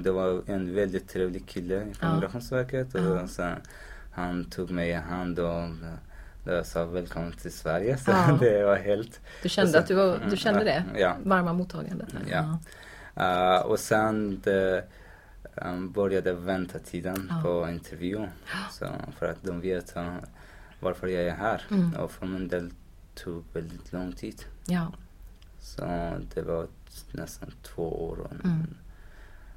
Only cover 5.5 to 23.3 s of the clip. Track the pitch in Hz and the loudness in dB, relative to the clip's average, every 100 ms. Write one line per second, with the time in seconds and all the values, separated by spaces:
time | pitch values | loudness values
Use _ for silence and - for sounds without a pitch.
5.5 | 85 85 82 82 82 - - - - - | 0 -4 -6 -10 -12 -14 -16 -16 -10 -2
6.5 | 87 82 85 85 90 85 82 85 82 90 | 0 0 0 0 -2 -4 -4 -6 -6 -10
7.5 | - 82 82 107 131 127 113 135 147 123 | -6 0 0 2 0 4 6 8 8 8
8.5 | 104 101 98 101 101 113 - - - 175 | 8 8 6 6 2 0 -10 -18 -6 -2
9.5 | - 185 156 160 190 190 170 190 196 233 | 4 6 6 6 6 6 4 2 2 4
10.5 | 208 214 143 180 107 92 - 196 185 175 | 4 4 2 2 4 4 4 4 4 4
11.5 | 175 180 165 151 180 - - - 90 156 | 2 -2 -4 -6 -6 -6 -6 -2 0 0
12.5 | 165 - - - - - - 90 90 92 | -2 -6 -16 -18 -16 -10 0 2 4 6
13.5 | 92 - 107 - 107 110 107 104 95 - | 6 6 2 4 4 4 2 0 0 2
14.5 | 98 95 92 - - - - - - - | 4 4 2 -2 -12 -20 -20 -20 -18 -14
15.5 | - - 90 92 98 98 95 87 87 90 | -8 -6 -4 -4 2 4 4 2 0 0
16.5 | 95 90 82 - 87 87 95 92 170 87 | -2 -2 -6 -8 -6 -4 -4 -2 0 2
17.5 | 87 82 85 - 78 90 104 101 - - | 2 0 -4 -8 -6 -2 -2 -4 -8 -10
18.5 | 190 196 - 92 95 - - 85 82 92 | -8 -8 -6 -6 -6 -8 -4 -4 -4 -4
19.5 | 87 92 90 85 - 87 87 - - - | -4 -2 -2 -4 -6 -6 -6 -10 -16 -20
20.5 | - - - 92 87 92 92 87 82 104 | -20 -20 -6 -4 -2 0 2 0 0 0
21.5 | 98 - 196 175 - 82 - 92 92 92 | -2 0 2 4 2 -4 -6 -6 -4 -2
22.5 | 90 87 87 - - - - - | -2 -4 -10 -18 -20 -20 -12 -8